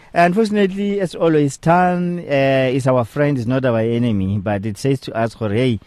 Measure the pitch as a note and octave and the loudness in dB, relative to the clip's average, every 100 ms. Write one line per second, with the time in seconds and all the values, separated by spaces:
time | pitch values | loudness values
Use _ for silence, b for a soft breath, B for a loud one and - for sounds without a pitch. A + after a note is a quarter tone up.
0 | B E3+ F3 F#3+ G#3+ G#3 G3 F#3+ G3+ G3+ | B 2 2 4 0 2 0 0 -4 -2
1 | F#3 - E3 D#3 C#3+ - E3 F3 F3+ F3+ | -4 0 2 2 0 -2 2 4 4 0
2 | F3 F3 E3 C#3 C3+ C3+ C3 C3+ C3 B2+ | -4 -6 -2 0 2 2 2 0 2 0
3 | A#2 C#3+ D3 C3+ A2+ C3 C3 A2+ A2+ A#2 | 0 -2 0 0 -2 0 0 0 0 0
4 | A#2+ G2+ F#2+ G#2 F#2+ G2+ A2 G2+ C3+ C3+ | 0 0 -2 -2 -2 -4 -4 -4 -2 -2
5 | - A2+ A2+ - A2 G#2 C3 G#2+ | -4 -4 -4 -4 -4 0 0 -2